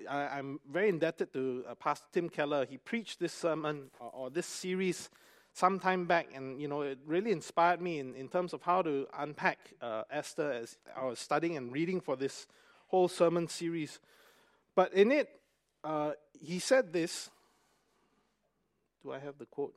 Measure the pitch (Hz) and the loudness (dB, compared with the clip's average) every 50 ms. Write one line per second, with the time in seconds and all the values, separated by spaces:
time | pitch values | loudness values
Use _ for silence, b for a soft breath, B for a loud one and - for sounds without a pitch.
0 | 98 95 139 143 143 143 139 139 139 139 135 - - 143 143 175 208 214 180 151 | -8 -4 -4 -4 -2 -4 -4 -6 -6 -6 -8 -10 -10 -4 0 2 4 4 4 4
1 | 165 165 - - 190 - - 131 131 131 123 127 - 120 117 - - 156 147 - | 2 0 0 0 -4 -4 -2 -2 -2 -2 -2 -4 -6 -8 -10 -2 0 0 0 0
2 | - _ - 185 170 165 - 156 147 147 147 139 131 117 139 - _ - 233 233 | -4 _ -2 0 0 0 0 -2 0 2 2 0 0 -2 -4 -10 _ -6 -6 -4
3 | 202 - - - 175 160 - - 175 165 156 156 151 151 151 143 135 131 - - | -4 -8 -6 -4 -4 -4 -2 -2 0 0 0 0 -2 -2 -4 -4 -8 -14 -16 -16
4 | 123 117 - 127 131 127 135 175 - - - - - 185 185 185 190 185 160 - | -14 -12 -10 -8 -8 -6 -4 -4 -6 -4 -8 -6 -4 -2 0 0 2 0 0 -2
5 | - - b b b b b b b b b - 180 185 190 185 190 185 185 185 | -6 -14 b b b b b b b b b 2 4 4 4 2 2 2 2 2
6 | 175 170 175 165 - 131 135 135 135 131 131 135 147 143 143 147 143 139 139 127 | 2 4 4 2 2 0 -6 -10 -8 -8 -8 -6 -6 -4 -4 -2 -2 -4 -6 -6
7 | 143 151 160 180 220 233 196 151 - - - 170 170 175 175 165 180 180 165 147 | -4 -2 0 0 2 2 0 -2 -2 -2 2 4 6 6 4 2 0 -4 -4 -4
8 | 131 131 117 131 135 127 - 180 180 175 160 135 - 175 180 190 180 160 143 139 | -6 -8 -8 -10 -8 -2 -2 -2 -2 -2 -6 -4 0 2 2 2 2 2 0 -2
9 | 135 - - 151 147 151 147 - 185 180 143 - - - - - 123 117 110 110 | -2 -4 -6 -6 -6 -6 -4 -2 0 0 0 -2 -6 -20 -16 -10 -8 -6 -4 -4
10 | 110 - 135 151 - - - - 151 147 123 120 117 - - - _ - - - | -6 -4 -6 -6 -6 -6 -4 -4 -2 -2 -2 -4 -6 -10 -14 -18 _ -16 -8 -6
11 | 131 127 117 - - - 147 147 160 170 170 139 123 120 127 147 165 180 185 175 | -4 -4 -4 -6 -4 -2 0 0 0 0 -2 -4 -6 -6 -4 -2 -2 -2 -2 -4
12 | - - 135 127 139 135 - - - b b b b b b b b b - 226 | -4 -4 -2 -2 -2 -4 -4 -8 -16 b b b b b b b b b 4 4
13 | 180 175 - - 175 165 170 175 170 156 - - 175 170 170 165 151 - - - | 4 4 4 4 4 6 6 4 0 -2 -4 -4 -4 -4 -2 -4 -4 -6 -10 -14
14 | b b b b b b b b b b b b b b _ 190 185 - - 190 | b b b b b b b b b b b b b b _ 4 4 6 6 6
15 | 208 233 285 302 254 - - - _ _ _ _ _ _ _ _ - 151 156 151 | 8 8 8 6 4 0 -4 -16 _ _ _ _ _ _ _ _ -6 -4 -2 0
16 | 147 151 143 - _ _ - - 156 143 180 185 - - 254 262 226 170 160 175 | 0 -2 -4 -6 _ _ -20 -14 -8 -6 -6 -4 2 4 4 4 4 2 0 0
17 | 160 170 - - - - - _ _ _ _ _ _ _ _ _ _ _ _ _ | 0 0 -4 -8 -12 -14 -18 _ _ _ _ _ _ _ _ _ _ _ _ _
18 | _ _ _ _ _ _ _ _ _ _ _ _ _ _ _ _ _ _ _ _ | _ _ _ _ _ _ _ _ _ _ _ _ _ _ _ _ _ _ _ _
19 | - 135 131 135 139 147 139 147 117 - - 143 143 - - | -12 -12 -10 -10 -10 -12 -12 -14 -16 -10 -6 -6 -6 -6 -6